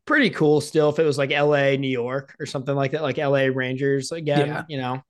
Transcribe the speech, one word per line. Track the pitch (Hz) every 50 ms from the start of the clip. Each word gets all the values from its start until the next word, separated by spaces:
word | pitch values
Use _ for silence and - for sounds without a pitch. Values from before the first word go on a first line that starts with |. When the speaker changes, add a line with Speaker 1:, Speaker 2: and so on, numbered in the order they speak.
| -
Speaker 1:
pretty | - 302 302 262 180
cool | 139 - 156 147 151 147
still | 147 - - 156 151 151
if | 147 170
it | 165
was, | 151 135
like, | 143 139 135
L | 147 143 147 147 147
A, | 139 139 139 139 135
New | 139 131
York | 131 120 117 123 131 143 139 - - -
or | 151
something | - - 139 120 143 139
like | 139 139 135
that, | 156 156
like, | 156 135 131 165
L | 151 139 143
A | 139 135 135
Rangers | 127 131 127 127 131 131 139 139 139 139 131 -
again, | 165 170 156 147 143 143 143 147
Speaker 2:
Yeah. | 147 - - 160
Speaker 1:
you | 147
know? | 135 127 123 131 135 - -